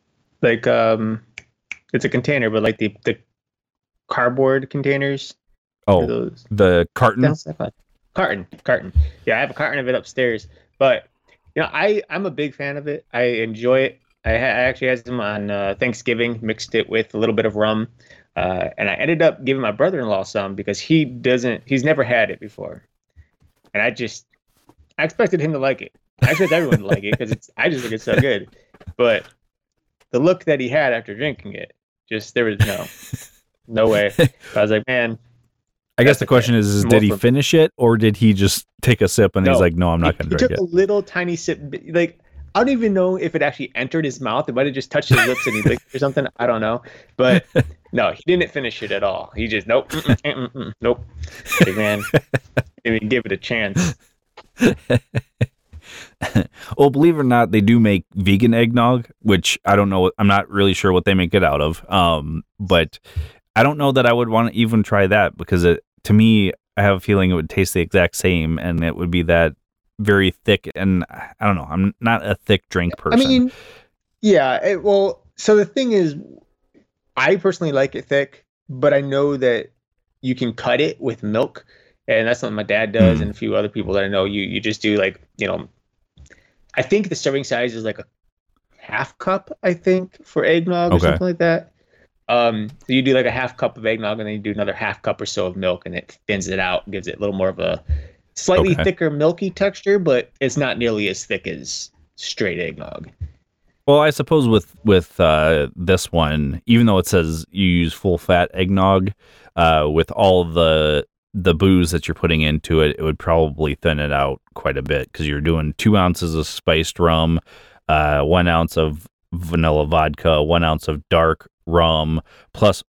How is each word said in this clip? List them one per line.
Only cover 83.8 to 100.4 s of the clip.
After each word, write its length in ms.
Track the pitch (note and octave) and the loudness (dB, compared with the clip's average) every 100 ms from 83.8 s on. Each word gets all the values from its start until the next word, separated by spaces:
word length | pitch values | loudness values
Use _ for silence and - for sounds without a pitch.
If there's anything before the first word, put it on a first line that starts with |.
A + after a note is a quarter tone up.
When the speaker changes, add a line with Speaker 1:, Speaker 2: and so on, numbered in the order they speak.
| F#2+ | -4
Speaker 1:
that 100 | G2 | -2
I 40 | G2 | 0
know. 160 | G2 | -2
You, 180 | G2 G2+ | -2 -4
you 180 | F#2 G2+ | -6 -6
just 220 | A2 G#2+ | -6 -4
do, 140 | G#2+ G#2 | -2 0
like, 220 | F#2+ - _ - | -2 -6 _ -8
you 100 | G2 | -6
know, 220 | F2 - _ _ _ _ _ - _ _ _ _ | -6 -10 _ _ _ _ _ -20 _ _ _ _
I 80 | - | -8
think 260 | - G#3 F#3 | 0 0 0
the 80 | F3 | -4
serving 260 | D3 C#3 | -4 -4
size 300 | C3 A#2+ B2 | -4 -4 -4
is, 80 | A2+ | -6
like, 160 | A2 G#2 | -8 -8
a 60 | - _ _ _ _ _ _ _ | -14 _ _ _ _ _ _ _
half 400 | - A2 C#3 - | -10 -8 -8 -8
cup, 320 | F#3 G3 - - | -4 -4 -6 -6
I 100 | F#3 | -4
think, 500 | E3+ F#3+ F#3 F#3 _ | -2 0 0 -2 _
for 200 | _ - | _ -2
eggnog 480 | - E3 F3 F3 F3 | 2 2 0 -2 0
or 40 | F2 | 2
Speaker 2:
Okay. 100 | E3+ | 2
Speaker 1:
something 200 | D2 F3+ | 0 -2
like 120 | E3 | -2
that. 340 | E3+ E3 - _ _ _ _ _ - | 0 -2 -6 _ _ _ _ _ -2
Um, 400 | A#2+ A#2 G#2+ G#2+ | 0 0 -2 -6
so 240 | - - | -12 -2
you 100 | C3 | 0
do, 120 | C3 | 2
like, 120 | C3 B2 | 2 2
a 40 | |
half 240 | A#2+ B2 - | -2 -6 -4
cup 200 | A#2+ A2+ | -4 -2
of 80 | A2 | -4
eggnog, 340 | A2+ G#2+ A2 | -2 -4 -6
and 60 | G#2 | -6
then 60 | |
you 60 | G#2+ | -6
do 100 | G#2+ | -6
another 220 | G2+ G2+ | -4 -4
half 280 | - G#2+ - | -4 -6 -6
cup 180 | G#2+ - | -6 -6
or 60 | G2+ | -6
so 200 | G2 F#2 | -6 -6
of 100 | F#2+ | -4
milk, 300 | F#2 F2+ F2+ | -4 -4 -8
and 80 | E2+ | -12
it 220 | - _ - | -14 _ -6
thins 180 | G2+ F2+ | -6 -4
it 120 | F#2+ | -4
out, 280 | F#2 F2+ - | -2 -4 -6
gives 180 | F#2+ - | -10 -10
it 80 | - | -6
a 20 | |
little 160 | G2+ | -6
more 140 | F#2+ F#2 | -2 -4
of 100 | E2+ | -2
a 240 | E2+ D#2+ - - - _ _ | -4 -6 -6 -6 -8 _ _
slightly 380 | - - F3+ F#3 | -6 0 2 2
Speaker 2:
Okay. 120 | D3+ | 2
Speaker 1:
thicker, 260 | F3+ F3+ E3 | 0 -2 -4
milky 400 | D3 D#3 E3+ F#3+ | 0 0 0 -6
texture, 480 | - G3 - G3 G3+ | -2 -4 -2 0 0
but 320 | D#3+ B2 - - | 2 0 -2 -4